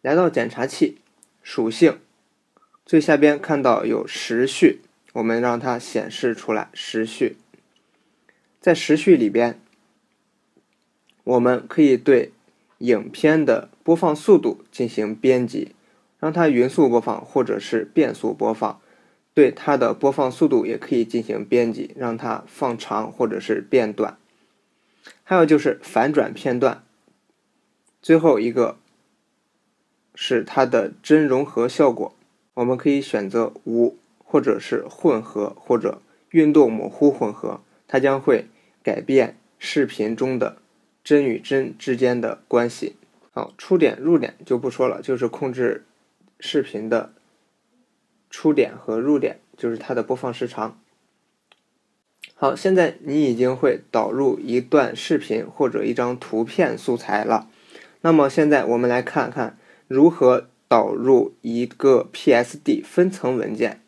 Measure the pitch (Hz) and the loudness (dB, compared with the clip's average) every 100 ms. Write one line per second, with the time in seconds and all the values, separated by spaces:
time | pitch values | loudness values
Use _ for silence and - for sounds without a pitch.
0 | 127 160 175 135 117 120 135 - 156 - | 0 2 2 0 -4 -6 -8 -2 -2 -2
1 | _ _ _ _ - - 113 113 160 - | _ _ _ _ -10 -4 -4 2 2 2
2 | _ _ _ _ _ _ _ _ _ 160 | _ _ _ _ _ _ _ _ _ 2
3 | 151 147 147 147 156 143 131 110 117 110 | 4 4 4 2 -2 0 2 0 0 -4
4 | - - - 117 131 - 151 - _ _ | -6 -12 -4 -2 -2 4 2 2 _ _
5 | _ 117 113 117 123 120 123 120 - 117 | _ -4 -2 0 0 -2 -4 -6 -6 -8
6 | 98 - 127 113 - 110 95 - - 113 | -6 -4 -4 -4 -4 -4 -6 -14 -8 -6
7 | 113 - 127 - _ _ _ _ _ _ | -6 -4 -4 -4 _ _ _ _ _ _
8 | _ _ _ _ _ _ - 160 - 156 | _ _ _ _ _ _ 0 0 2 2
9 | - 156 107 110 120 - _ _ _ _ | 4 4 4 2 0 -2 _ _ _ _
10 | _ _ _ _ _ _ _ _ _ _ | _ _ _ _ _ _ _ _ _ _
11 | _ _ - 123 123 123 - - 147 123 | _ _ 0 2 2 0 -2 4 4 4
12 | - 127 - _ _ _ _ _ 120 110 | 4 2 2 _ _ _ _ _ -2 -2
13 | 107 - 156 160 147 - - _ - 165 | -2 0 2 2 2 0 -4 _ 0 2
14 | 175 151 - 180 113 - _ - 120 - | 2 0 4 4 4 -6 _ -6 -4 -4
15 | 107 110 131 127 120 104 - _ _ _ | -6 0 2 2 0 -6 -10 _ _ _
16 | _ _ 156 165 160 123 127 - 139 117 | _ _ -6 0 2 4 2 2 2 2
17 | 120 104 - 135 123 104 - 113 - - | 0 -8 -4 -2 -2 -4 -4 -4 -2 0
18 | 131 110 113 - 110 110 110 - _ _ | 0 -2 -6 -2 -4 -2 -6 -6 _ _
19 | _ _ _ - 131 - - 139 117 113 | _ _ _ 2 2 2 -2 0 0 0
20 | 139 139 131 123 156 127 101 117 - 123 | -2 0 -4 0 2 2 0 -6 -4 -2
21 | 113 120 110 110 104 120 117 113 - - | -2 -4 -4 -8 0 0 0 -4 -10 -8
22 | 120 113 120 110 - - 135 113 - 107 | -8 -6 -8 -8 -10 -6 -6 -6 -6 -6
23 | 110 - 117 95 - 107 - 131 107 101 | -6 -4 -4 -4 -4 -6 0 0 0 -4
24 | 104 - _ _ _ _ _ _ _ _ | -6 -6 _ _ _ _ _ _ _ _
25 | - _ - 185 160 151 143 120 - - | -20 _ 0 2 6 4 2 -4 -4 0
26 | 156 147 110 107 139 123 131 - _ _ | 2 0 -2 -4 -4 0 0 -2 _ _
27 | _ _ _ _ _ _ _ _ _ _ | _ _ _ _ _ _ _ _ _ _
28 | - 160 160 117 117 123 117 - _ _ | 2 4 4 2 0 0 -2 -4 _ _
29 | _ _ _ _ _ _ _ _ _ _ | _ _ _ _ _ _ _ _ _ _
30 | _ - - 120 - - 127 127 95 - | _ -14 -4 -2 -2 0 2 0 -2 -10
31 | - 151 147 131 139 - 120 - 143 110 | 2 2 4 0 -2 -2 -2 2 2 2
32 | - _ _ _ _ - 123 127 147 139 | -10 _ _ _ _ -4 -4 0 0 -2
33 | 135 107 98 117 110 - - 117 120 - | -2 -6 -2 -2 -4 -6 -6 0 0 -2
34 | _ _ _ 147 123 - - 120 - - | _ _ _ 0 0 -4 -4 -8 -8 -2
35 | 165 113 110 - 104 - - 120 - - | 0 0 -4 -8 -8 -10 -2 -2 -2 -6
36 | _ _ _ 165 151 151 127 110 101 - | _ _ _ 4 6 6 4 2 -8 2
37 | 147 139 107 104 - - _ _ _ 135 | 2 2 -6 -6 -10 -12 _ _ _ 0
38 | 135 135 135 120 - _ _ _ - 104 | 0 0 0 0 -2 _ _ _ -6 -6
39 | - 135 110 - _ _ - 147 131 - | 2 2 2 -4 _ _ -6 -2 -2 -2
40 | 107 110 131 127 110 - _ _ _ _ | -4 -2 -4 -2 -4 -6 _ _ _ _
41 | - 147 139 110 - 135 131 - - 123 | 2 2 2 -4 -2 -2 -2 -8 -6 0
42 | 127 123 113 113 _ 120 120 117 - - | 0 0 -4 -8 _ 0 0 -4 -12 -12
43 | _ _ _ 120 - - - 185 143 - | _ _ _ -12 -12 -14 0 2 2 0
44 | 151 170 - _ - 123 127 120 127 - | 0 0 0 _ -4 -4 -4 -2 -2 -2
45 | - 123 120 - 135 123 120 - _ _ | -6 -4 -4 -4 -8 -2 -4 -4 _ _
46 | _ _ _ _ - 151 - 107 110 117 | _ _ _ _ -4 -4 -4 -8 -4 -4
47 | - _ _ _ _ _ _ _ _ _ | -4 _ _ _ _ _ _ _ _ _
48 | _ _ _ - 156 143 123 117 - 110 | _ _ _ -2 0 2 0 -4 -6 -4
49 | 135 147 - - _ _ 123 113 - 120 | 0 0 -2 -8 _ _ -8 -6 -6 -6
50 | 110 127 131 117 123 - 110 - _ _ | -4 -6 -6 -8 -8 -8 -10 -10 _ _
51 | _ _ _ _ _ _ _ _ _ _ | _ _ _ _ _ _ _ _ _ _
52 | _ _ - _ 135 - 190 190 165 - | _ _ -20 _ -4 -2 0 2 2 -2
53 | - 147 143 117 127 127 139 - _ 117 | -4 0 0 0 0 0 0 -2 _ -4
54 | 107 120 135 107 - 123 123 143 117 113 | -2 -2 -2 -2 -4 -4 0 0 0 -6
55 | - 151 - 110 - - 135 110 107 120 | -4 -4 -2 -6 -6 -4 -2 -2 -4 -4
56 | 123 123 - 110 113 - 151 110 - 120 | -4 -6 -6 -4 -4 -2 -2 -2 -6 -6
57 | - 101 107 113 113 _ _ - - _ | -2 -4 0 -2 -2 _ _ -20 -20 _
58 | 165 160 139 151 151 143 107 120 123 123 | 2 4 4 2 2 2 2 0 0 -2
59 | 123 151 120 131 113 - _ _ _ 131 | -2 -4 -4 -6 -8 -8 _ _ _ 4
60 | 160 170 127 127 - _ _ 117 101 - | 4 6 2 2 -2 _ _ 2 2 -2
61 | 123 127 101 _ 117 117 123 - 139 127 | 2 2 2 _ -8 -6 -6 0 4 4
62 | - - - 120 120 - - 302 - - | 2 -2 2 2 2 -4 -2 -2 -2 0
63 | 185 190 127 127 104 107 113 110 | 0 0 -4 -4 -6 -4 -6 -6